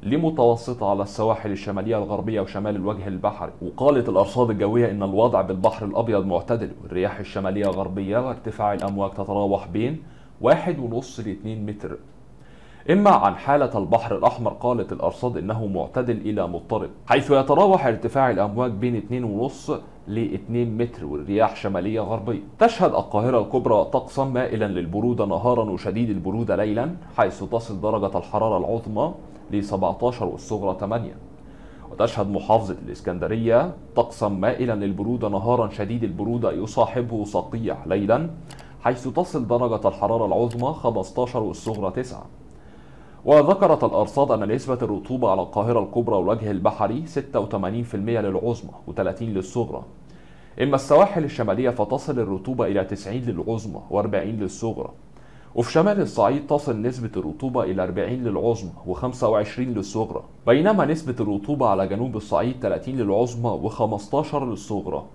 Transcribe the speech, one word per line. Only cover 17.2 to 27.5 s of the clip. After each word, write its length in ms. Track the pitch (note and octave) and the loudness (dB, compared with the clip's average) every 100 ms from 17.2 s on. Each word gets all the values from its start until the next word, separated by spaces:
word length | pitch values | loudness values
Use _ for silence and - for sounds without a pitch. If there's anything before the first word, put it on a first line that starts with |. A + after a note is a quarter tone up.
| - | 6
يتراوح 560 | C#3 C3+ D3 G3 F#3+ C3 | 4 6 6 8 6 4
ارتفاع 440 | G#2+ A#2 C#3 C3 | 0 0 2 2
الأمواج 400 | F#2+ G#2 G#2 B2+ | 4 0 0 -2
بين 240 | G2 B2 A2+ | 0 0 -2
اتنين 280 | G#2 B2 | -2 -4
ونص 480 | A#2+ G2+ C3 - - C#3+ - - - | -2 -2 -2 -4 -6 -6 -6 -18 -6
لاتنين 680 | G#2 A2+ G2+ - A#2 A#2+ A2 | -2 -2 -4 -4 -2 0 0
متر، 280 | A#2+ - D2+ | -2 -4 -8
والرياح 500 | D2 D2 G2+ A2 - | -6 0 4 4 2
شمالية 460 | G#2 F#2+ F#2 A2 | -4 -2 -2 -2
غربية. 400 | G2 A2 G#2 - - - | -2 -4 -4 -6 -8 4
تشهد 300 | A#3 - F3 | 4 6 2
القاهرة 500 | - - G#2 A#2 B2 | 2 0 0 4 2
الكبرى 460 | G2+ C3 A#2+ G#2+ - | 2 0 4 4 4
طقساً 380 | C3 B2+ - | 0 -2 -4
مائلاً 420 | C3+ B2 B2+ A2 G#2+ | -2 0 -2 0 0
للبرودة 600 | F2+ E2+ G2 A#2 A#2+ G2+ | -2 -2 0 0 2 0
نهاراً 380 | E2+ A2+ B2 | 2 2 2
وشديد 460 | G#2+ F2+ G#2 G2 A#2 | 2 -2 -4 -2 -2
البرودة 460 | G2 F2 G#2+ A2 F#2 | -2 -2 -2 0 0
ليلاً، 400 | G#2+ G#2+ C#3 F3+ - - | 2 0 -2 -6 -8 2
حيث 260 | G#2 F2+ | 2 0
تصل 380 | G2 | -4